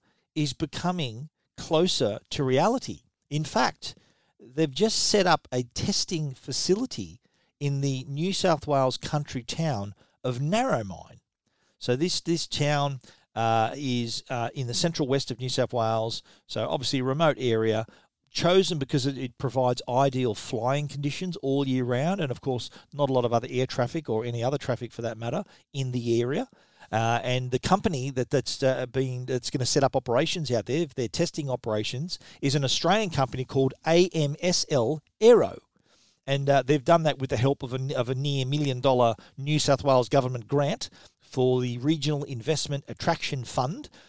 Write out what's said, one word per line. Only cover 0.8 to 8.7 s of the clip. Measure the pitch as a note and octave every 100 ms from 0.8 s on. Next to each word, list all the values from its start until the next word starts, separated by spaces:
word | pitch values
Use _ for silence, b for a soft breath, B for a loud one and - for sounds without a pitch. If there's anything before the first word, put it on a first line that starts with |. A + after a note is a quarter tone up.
| F3 F3+ C3+ A2 D#3 _ _ -
closer | - D#3+ F3+ - A2+ G#2 -
to | -
reality. | C3+ B2+ F3+ B3 - F2 _ _ -
In | D3
fact, | D#3 - - - - - b b b b
they've | - C3 D#3+
just | C3 A3 - -
set | G#3 F3+
up | D#3 -
a | B2+ B2
testing | - - G3 - E3+ D3 C3
facility | - B2 - F#3+ B3+ - F2+ D#2+ _ _ _ -
in | C#3+ C#3
the | C#3 C3 C3
New | C#3 F3
South | F#3+ F#3+ D#3
Wales | -